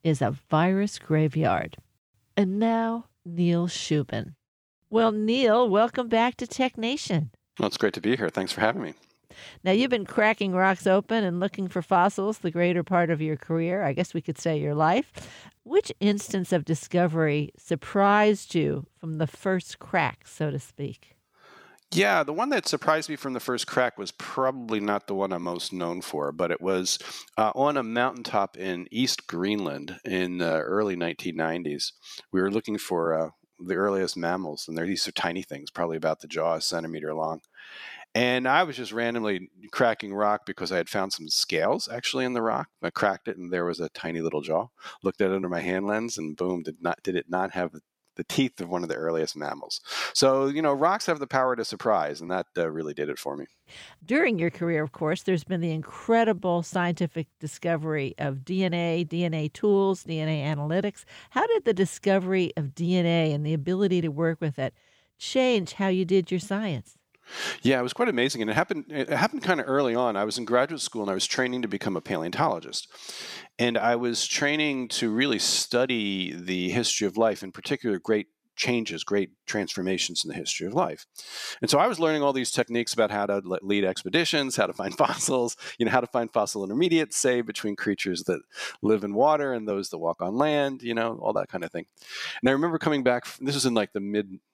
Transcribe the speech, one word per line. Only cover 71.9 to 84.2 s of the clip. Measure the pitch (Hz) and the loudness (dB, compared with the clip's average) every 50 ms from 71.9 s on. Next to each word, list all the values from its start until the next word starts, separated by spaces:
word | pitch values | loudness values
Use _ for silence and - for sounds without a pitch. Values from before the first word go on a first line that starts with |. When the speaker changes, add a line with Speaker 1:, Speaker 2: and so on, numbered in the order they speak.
| 95 | -4
Speaker 2:
a | 82 | -4
paleontologist. | - - 98 82 80 87 87 - 151 156 104 85 80 - - - - _ - - - - - - - - - - - - _ | -4 -4 -4 -2 -2 -4 -2 0 0 0 0 -4 -6 -8 -10 -10 -10 _ -20 -20 -18 -16 -14 -14 -14 -14 -14 -16 -16 -16 _
And | - 120 120 117 | 0 0 2 2
I | 120 117 117 120 | 2 2 2 2
was | 117 123 120 117 - - | 2 0 0 0 -2 -2
training | - - - 147 143 147 156 151 147 139 131 123 113 | -2 -2 0 0 0 2 2 0 0 0 -2 -4 -4
to | - - 123 113 | -4 -2 0 0
really | 107 113 135 143 117 | 2 2 2 2 2
study | 95 - - - - - - - 120 127 131 123 113 104 101 98 95 92 85 - | 0 2 0 0 0 0 0 2 2 2 2 0 0 0 0 0 -2 -2 -4 -6
the | 87 90 92 92 90 90 92 | -8 -4 -2 0 0 0 0
history | 90 120 117 - - - 107 | 0 0 0 0 0 0 0
of | 98 90 | 0 2
life, | 110 113 113 101 - 101 | 2 2 2 2 -2 -8
in | 95 | -14
particular, | - - - - 143 131 - 117 101 92 | -14 -12 -6 -4 -4 -2 0 -2 -2 -2
great | _ - 113 104 101 _ _ _ _ _ _ | _ 0 0 0 0 _ _ _ _ _ _
changes, | - - 127 120 117 113 101 107 98 - | -4 -2 0 0 0 -2 -4 -6 -8 -4
great | - 101 101 95 - _ _ _ | 0 0 0 0 0 _ _ _
transformations | - - 107 98 82 - - 90 95 95 85 - - 87 - - | -4 -2 -2 -2 -2 -4 -4 -2 -2 0 0 -2 -2 -2 -4 -4
in | 80 | -4
the | - | -6
history | - 73 - - - 82 | -6 -6 -4 -4 -4 -4
of | 92 110 | -2 0
life. | 160 180 - 76 - - _ _ - - - - - - - - - | 0 0 -2 -4 -10 -14 _ _ -20 -18 -14 -12 -12 -10 -10 -6 -4
And | - 110 | 0 2
so | - | 4
I | 147 180 | 4 4
was | 240 220 156 | 4 2 2
learning | 165 160 156 151 | 2 2 2 4
all | 143 139 135 | 2 2 2
these | 131 123 - | 2 -2 -2
techniques | - - 120 - 117 120 117 - - | 0 -2 -2 0 0 -2 -2 0 2
about | 117 110 101 | 2 2 2
how | 104 104 101 | 2 0 0
to | 101 101 101 98 | 0 0 -2 0
le-, | 90 92 - | -2 -4 -4
lead | 95 95 104 101 98 | 0 0 2 2 2
expeditions, | 92 92 - - - - 165 | 2 0 -2 -6 0 0 0